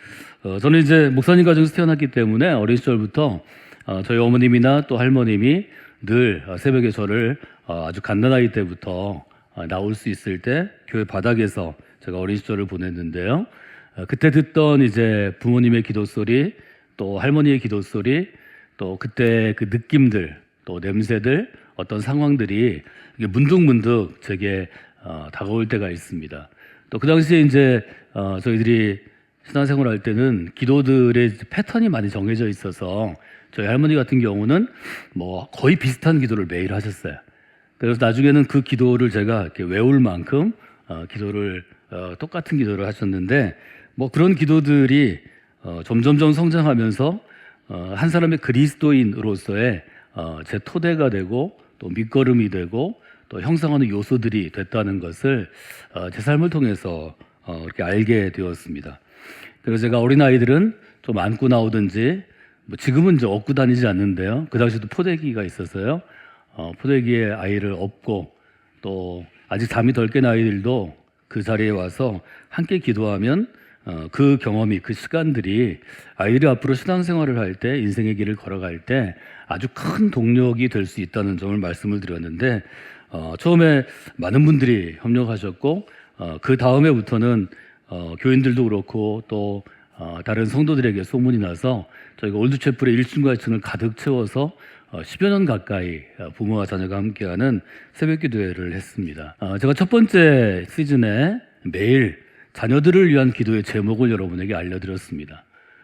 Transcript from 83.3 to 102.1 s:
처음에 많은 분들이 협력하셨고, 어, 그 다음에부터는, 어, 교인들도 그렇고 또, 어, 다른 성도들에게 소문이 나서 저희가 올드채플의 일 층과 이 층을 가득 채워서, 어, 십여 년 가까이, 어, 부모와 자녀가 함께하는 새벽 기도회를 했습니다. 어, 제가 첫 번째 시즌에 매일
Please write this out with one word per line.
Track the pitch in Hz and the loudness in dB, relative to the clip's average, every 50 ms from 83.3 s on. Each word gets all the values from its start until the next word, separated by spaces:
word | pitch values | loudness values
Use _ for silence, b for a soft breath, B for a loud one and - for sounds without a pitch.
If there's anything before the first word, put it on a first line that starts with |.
| 82 - | -12 -4
처음에 | - 170 175 170 165 160 147 135 127 B B B B B B | 0 4 6 6 6 6 6 4 2 B B B B B B
많은 | - - 90 113 139 151 | -8 -6 0 2 4 6
분들이 | 156 156 135 127 123 117 101 87 85 80 - | 6 6 4 4 2 2 2 0 -6 -10 -8
협력하셨고, | - 117 117 123 123 113 113 101 101 95 90 - - 143 165 202 208 b b b b b b - | -2 0 0 0 0 -2 -4 -6 -6 -8 -8 -4 -2 -2 -2 -2 -6 b b b b b b -12
어, | 90 85 78 78 | -12 -12 -10 -8
그 | - 127 131 | 0 0 0
다음에부터는, | 123 117 127 131 143 151 160 139 113 104 - 120 110 117 120 120 110 95 - B B B B B B _ | 2 2 2 4 4 4 4 4 2 0 -2 0 0 2 2 2 2 0 -2 B B B B B B _
어, | _ 92 87 87 82 82 80 | _ -14 -12 -12 -12 -12 -2
교인들도 | - 131 131 131 131 131 120 127 123 | 0 2 4 4 4 2 2 2 0
그렇고 | 113 104 98 92 - - 110 104 107 104 113 110 - | 0 0 -2 -6 -6 -6 -4 -4 -4 -4 -6 -8 -8
또, | 110 104 101 104 101 101 b b b b b b _ | -6 -6 -4 -6 -8 -10 b b b b b b _
어, | - 82 85 85 85 85 | -16 -14 -14 -14 -10 -6
다른 | 113 107 107 113 | -4 -2 -2 -2
성도들에게 | 107 113 139 156 151 156 135 123 113 101 98 92 | -2 0 0 2 2 2 2 2 2 0 -2 -4
소문이 | - - 123 123 127 123 107 | -4 -2 0 2 2 2 0
나서 | 101 90 85 80 - 127 127 104 85 B B B B B B - | 0 -4 -6 -4 -2 -2 -2 -4 -6 B B B B B B -8
저희가 | - 104 101 | -6 -4 -2
올드채플의 | 104 110 131 139 135 - 143 120 - 139 127 117 | 0 0 0 0 0 0 -2 -2 0 0 2 2
일 | 120 123 | 2 0
층과 | - - 151 139 135 123 | -2 -2 0 0 0 0
이 | 113 | 0
층을 | - 113 113 107 | -2 -4 -4 -4
가득 | - - - - 117 113 110 | -4 -8 -8 -4 -4 -6 -6
채워서, | - - 147 135 123 110 98 - 131 143 165 - B B B B B B B | -4 -4 -2 -2 -2 -2 -4 -2 -4 -4 -4 -6 B B B B B B B
어, | - 85 | -16 -16
십여 | 80 - - - 190 202 | -14 -16 -6 -2 0 2
년 | 202 196 190 | 2 2 2
가까이, | 147 117 92 - - 101 95 90 90 82 78 - - _ - | 0 0 -2 -4 -6 -6 -4 -4 -6 -8 -10 -14 -20 _ -16
어, | 92 78 | -16 -16
부모와 | - - 110 104 110 107 98 | -10 -6 -4 -2 -2 -2 -2
자녀가 | 95 101 92 92 92 98 | -4 -4 -6 -6 -6 -6
함께하는 | 98 101 110 101 - 107 90 87 92 127 135 120 92 B B B B B B | -6 -6 -6 -6 -6 -8 -6 -4 -2 0 0 0 -2 B B B B B B
새벽 | B - 156 156 160 156 | B -4 -2 -2 -2 -2
기도회를 | 156 135 113 107 98 90 90 92 90 87 | -4 -4 -2 -2 -4 -4 -6 -8 -8 -8
했습니다. | 87 95 - - - - 92 80 76 78 76 80 - _ | -8 -10 -10 -10 -10 -8 -8 -8 -10 -14 -16 -18 -14 _
어, | - 95 98 98 | -8 -8 -4 0
제가 | 131 135 143 | 0 0 2
첫 | - 190 180 | 2 0 2
번째 | 240 233 226 208 - 185 165 156 143 131 117 104 92 90 90 - | 4 4 4 4 6 6 6 8 6 6 4 2 0 -2 -6 -8
시즌에 | - - 156 139 143 127 113 107 104 120 143 180 220 247 - _ _ _ - | -6 -6 -2 0 2 2 2 2 2 0 0 0 -2 -4 -8 _ _ _ -12
매일 | 87 82 90 101 117 131 135 120 92 | -8 -4 -2 2 4 4 4 4 2